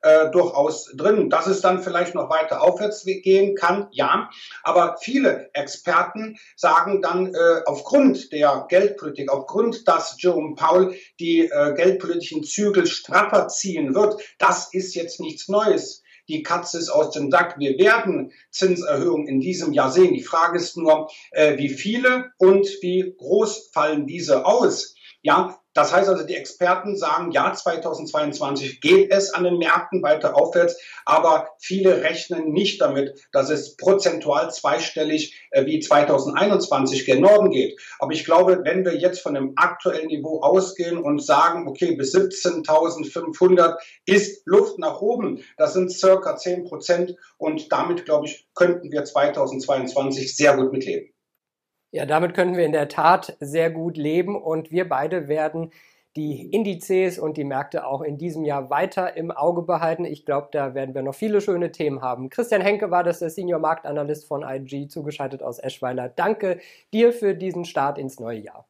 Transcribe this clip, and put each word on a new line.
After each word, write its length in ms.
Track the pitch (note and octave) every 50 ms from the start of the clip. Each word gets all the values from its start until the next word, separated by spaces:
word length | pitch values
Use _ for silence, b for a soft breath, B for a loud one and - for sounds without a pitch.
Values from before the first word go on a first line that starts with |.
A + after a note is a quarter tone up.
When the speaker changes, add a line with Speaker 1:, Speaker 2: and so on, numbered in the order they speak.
Speaker 1:
äh, 280 | D#3 D#3 D#3 D#3 D#3 D#3
durchaus 580 | D#3+ F3+ E3+ - - C#3+ C#3+ - - - - - -
drin. 340 | C3+ D#3 G#3 A3 G#3 D#3 -
Dass 160 | - D#3+ -
es 140 | F#3+ F#3+ -
dann 200 | - F#3 F#3 F3+
vielleicht 360 | - F#3 E3+ E3+ F3+ - -
noch 120 | B2+ A2+ -
weiter 320 | D#3 D#3+ D#3 - B2+ -
aufwärts 440 | D3 F3+ F3+ F#3 G#3 G3+ - - -
gehen 500 | F#3 F#3+ - - F#3+ F#3+ G3 G3 G3+ G3
kann, 320 | - F3 E3+ F#3+ G3+ G3+ -
ja. 380 | - B2+ C3 B2+ - - - B B B B B B B B
Aber 320 | D#3 E3 F3+ E3+ - - -
viele 500 | - G#3+ C4 C#4 C4 F#3 - - - -
Experten 840 | _ C#3+ C#3+ - - - - F3 E3 E3+ F#3 F#3 - G#3+ A3 A3 G#3+ B B B B
sagen 460 | - - E3+ D#3+ E3 F3 G3 G3+ F#3+
dann, 300 | F#3 E3 F3 F#3 F#3 F#3 -
äh, 280 | D#3+ E3+ E3+ E3 D#3+ -
aufgrund 640 | D3+ C#3+ - - - B3+ C#4+ C4+ C4 - - - -
der 340 | - D3+ D3 D3 C#3 - - -
Geldpolitik, 600 | F3 F#3 G#3 - - - - D3+ C#3 - C#3 C3
aufgrund, 560 | C#3 C3+ - - - G3+ A#3 A#3 - - -
dass 300 | - E3 D#3+ - - - -
Jerome 380 | - F3+ E3+ D#3 D3+ D3+ C3+
Powell 400 | - D#3+ D#3+ E3 F#3 F#3+ F#3 B B B B B -
die, 220 | E3+ E3+ E3 E3
äh, 320 | E3 D#3+ D3 D3 D3 D3+ C#3
geldpolitischen 680 | C3 E3+ F#3+ F#3 - - E3+ F3 E3+ D3+ - D#3 D3+
Zügel 440 | D3 - - - G#3 G3+ G3 F#3+ E3+
straffer 600 | - - - - - - F#3 G3+ G3+ - G3 F3
ziehen 480 | - - - - G3 E3+ D#3+ C#3+ C3+ C3
wird, 260 | E3 G#3 G#3 G#3 B B B B B
das 360 | F#3 F#3 F3+ - - - -
ist 220 | F#3 F#3 F#3 -
jetzt 240 | F3 E3+ - - -
nichts 260 | E3 D#3+ D3+ - - -
Neues. 540 | G3 G#3 A3 G#3+ F3 D#3+ - - - b b b b b b -
Die 120 | D#3 D#3
Katze 340 | D3 - E3+ F3 F3 - - E3+
ist 120 | E3 -
aus 220 | - D3+ D#3 -
dem 180 | - D3+ C#3+ C#3
Sack. 280 | C3+ C3+ - - - C3+
Wir 200 | C#3+ C3+ C3 C3
werden 540 | F#3+ G#3 A3+ A3+ G3+ G3 E3 C#3+ C3 B B B B B
Zinserhöhungen 760 | - - F#3 F#3 F3+ E3+ D3+ D3+ - C3+ E3+ F3 E3 D3+ D3
in 140 | C3+ C3+ C3+
diesem 320 | C3 F#3 F3+ - E3 D#3
Jahr 180 | C#3 C#3 C3 C3
sehen. 220 | - F3+ F#3 F3+
Die 100 | - C3
Frage 360 | - - - E3 E3 F3 F3 F3
ist 180 | E3+ - -
nur, 320 | F3 E3 D#3+ D#3 D3+ D3+ B B B B B
äh, 260 | - - D3+ D3+ C#3
wie 140 | C3 C#3+ C3+
viele 640 | C3+ - - G3+ A3+ B3 B3+ B3+ B3+ B3+ B3+ - _
und 320 | _ F#3 F#3 G3 G3 G3 - - -
wie 320 | - F3+ F3+ F#3 F#3 - -
groß 540 | _ - C#3+ F3+ G#3 A3 G#3+ - - - _
fallen 340 | _ D#3 D3 D#3 D#3 D3 C#3
diese 380 | - E3 F3 E3 - C#3 B2 D3
aus? 500 | F3+ G#3+ - A3+ - - - - - b b b b b b
Ja, 360 | _ D#3 D3 F3+ F3+ F3+ - - _ _ _
das 180 | D#3 C#3+ C#3
heißt 160 | E3 F3+ G3 G3
also, 160 | F#3 D#3+ D#3
die 120 | D#3+ F3+
Experten 600 | - - - - _ F3+ F3 F#3 F#3+ F#3 G3+ G3
sagen, 360 | - E3+ D3+ D3+ E3 F3 E3+
ja, 200 | D#3+ C#3 D3 F3+
zweitausendzweiundzwanzig 1300 | - - - F3 E3 - - B3+ A2+ - D#3 - - - D3+ C#3+ - - D3 C#3 C#3 C3+ C3+ C3 - _
geht 320 | - D3+ F3+ G3 G3 -
es 220 | G3 G3 G3 - -
an 100 | F3+ F3+
den 140 | F3 F3 F3
Märkten 420 | E3 D#3+ - E3+ - - - F#3
weiter 340 | D3+ D3 D#3 D#3 D3+ D3 D3
aufwärts, 440 | C#3+ D#3+ E3 - F3 F3 E3+ - B B B B B B
aber 460 | - D3+ D#3 D#3+ E3 D#3 D#3+ - - - _
viele 440 | - - F#3 G3 F#3+ F#3 F3 -
rechnen 500 | D3 D#3+ E3+ E3+ - - F3 E3+ D#3+ D#3
nicht 280 | D3+ F3+ G#3 - - -
damit, 400 | D#3 C#3 C3+ C#3 C#3 C3+ b b b b
dass 180 | - C#3 C3 C#3
es 260 | D#3 C#3+ - - -
prozentual 760 | - - F3+ G3 G3 - F3+ E3 D3+ - G3 - D3+ E3 D#3+
zweistellig, 840 | - - - C#3+ D3 E3 - - - D#3+ D#3 D3+ D#3 D3+ - - B B B B
äh, 160 | - C3+ C3+
wie 140 | C#3 D#3 D3+
zweitausendeinundzwanzig 1200 | - - D3+ C#3+ D3 D3 D3 C#3 C3+ D3 - D#3 F#3+ G#3 G3+ F3+ - - D3+ C3+ C3+ C3+ C3+ C3 -
gen 160 | - F3 C#3
Norden 300 | E3 G3 G#3 G#3 G3+ F3+
geht. 300 | - C3 - - B B B B B B
Aber 140 | - -
ich 120 | D#3 - -
glaube, 360 | - F3+ F#3 F#3 F#3 F#3 - C3+
wenn 200 | D3+ E3+ F#3 F#3
wir 120 | F3+ D#3+
jetzt 240 | D3 E3+ F3+ F3+ -
von 140 | - D#3+ D3
dem 200 | C#3 C3 C3+ -
aktuellen 500 | D#3 E3 F3+ - - - F3+ D#3 D#3 D#3
Niveau 340 | D#3+ D#3 C#3+ C3 - - -
ausgehen 580 | - D3 F3 F#3+ F#3+ - - - F3 E3+ F3 E3+
und 240 | D#3 D3 D3 C#3+
sagen, 460 | C3+ - D3 C#3+ E3 E3+ E3 - A#2 -
okay, 280 | C3 - F3+ E3 D3
bis 160 | C#3 C3+ C3
siebzehntausendfünfhundert 1700 | - F#3 G3 F#3 - - - F3+ E3+ D#3+ - - D#3 D#3 E3 E3+ E3 D#3+ D3+ - - E3+ E3+ D#3+ D#3 - F3+ F#3 F#3 F3 E3 E3 - B B B B B _
ist 400 | - F#3+ G3+ - - - - _
Luft 320 | D#3+ F#3 G#3+ - - - -
nach 220 | D#3+ D#3 - -
oben, 420 | G3 A3 A#3+ B3+ G#3 - - B B B B
das 180 | - G#3 G3 -
sind 160 | F#3 F#3 F3+
circa 440 | - - - F#3+ F#3+ F#3 - D#3+ D#3
zehn 280 | - - F3+ F3+ F3 F3
Prozent 520 | F3+ D#3+ D3+ - - F3 F3 F3+ F3+ F3+ b b b b b
und 340 | - D#3 D3+ C#3+ - -
damit, 320 | - D#3+ E3+ F3 F3 E3+ -
glaube 220 | - D#3 D3+ D3
ich, 220 | - - - _ _ _
könnten 380 | - F3+ F3 F3 F3 - D3
wir 120 | C#3+ D3+ C#3+
zweitausendzweiundzwanzig 1300 | - - C#3+ C#3+ - - D3+ C#3 B2 B2+ C3 - - C#3 C3 B2 B2 - C#3+ C3+ C3+ C3+ C3+ C3 - -
sehr 200 | - D3 C#3+ C3+
gut 160 | C3 C3 C3
mitleben. 400 | C3+ - - - - - - _ _ _ _ _ _ _ _ _ _ _ _ _ _ _ _ _
Speaker 2:
Ja, 140 | - C#3 C#3+
damit 300 | C#3 D3+ D#3 F3 E3+ F3
könnten 240 | - F3+ F3+ F3+ F3
wir 80 | F3
in 60 | D3+
der 160 | D3+ D#3 D3 D3
Tat 500 | - - D#3 E3 F3+ F#3+ - - - _
sehr 300 | D3 C#3+ C#3+ E3 E3 E3
gut 260 | E3 E3 E3 E3+ E3
leben 400 | D#3 D3 D3+ D#3 E3+ F3+ F#3 G#3
und 340 | G3 - D#3+ D#3+ D#3+ D#3+ -
wir 160 | D#3 F3+ F#3
beide 400 | F3 C#3 C3 C#3+ D#3 F3 F3+ D3+
werden 460 | C#3 D3+ D#3 D#3 D#3 D#3 E3 E3 E3 b b b b b b b b _
die 340 | D3+ D#3 D3+ D3 B2+ - -
Indizes 680 | - G#3+ A3+ G3+ F#3 E3 - - F#3+ F#3 F#3 F3+ F3 F3+
und 200 | F3 D#3 D#3 D3+
die 60 | C#3+
Märkte 420 | C#3 C#3 C3 C#3+ - - E3 -
auch 160 | C3+ C#3 C3+
in 160 | D3+ D3+ C#3+ C#3+
diesem 260 | E3 F3 D#3 D#3+ D#3
Jahr 240 | D3 C#3+ C#3 C3 B2+
weiter 480 | C#3+ D3 F3+ F#3 - G3 F3+ F3+ -
im 140 | E3 E3 E3
Auge 320 | - - C#3+ E3+ F3 F3
behalten. 420 | E3+ E3 F3 D#3 E3 D#3+ E3 E3+ F3
Ich 220 | D#3 D3 - _
glaub, 260 | - C#3+ C#3+ D3 D3+
da 220 | - D3+ C#3 C3+ B2+
werden 200 | C#3 C3+ C3 C3
wir 60 | C3+
noch 140 | C3 C3+ C3+
viele 260 | - G#3+ A3 G#3+ G3+
schöne 320 | G3+ G#3 F#3+ F3 F3 E3+
Themen 300 | - - D#3+ D3 C#3 C3
haben. 260 | B2+ B2+ B2 B2 C3 C3
Christian 320 | - - A#3 A#3 A3+ G3+
Henke 300 | F3+ G3+ G3+ G3+ G#3+ F#3+
war 140 | F3 F3+ F3
das, 160 | F3 E3+ F3
der 100 | F3 E3
Senior 280 | D#3+ - F#3 F3 F3 D#3+
Marktanalyst 680 | D#3 D#3 E3 E3 - D3 D3 D3+ D3 C#3+ D3+ D3 -
von 160 | _ D3+ C#3
I 180 | C#3 B2+ C3 C3+
G, 260 | C3+ C3 C#3 C#3 C#3+ C#3+
zugeschaltet 540 | - D#3+ C#3+ D3 D3 - C#3 C3 C3+ C3
aus 160 | C3 B2 A#2+ -
Eschweiler. 520 | - C3 - - - B2 B2+ B2+ B2 B2
Danke 500 | _ - E3 G3+ A3 A3 - F#3+ F3+ F3+ B B B B B B
dir 180 | - A3 A#3 A#3+
für 240 | A#3+ A#3+ G#3+ G3+ F#3+
diesen 300 | E3+ F#3 F#3+ E3+ F3 E3+
Start 320 | - - D#3 C#3 C#3+ D#3+
ins 240 | E3 C#3 C3 - -
neue 200 | A#2 A2+ A#2 A2
Jahr. 280 | G#2 F#2+ - - _ _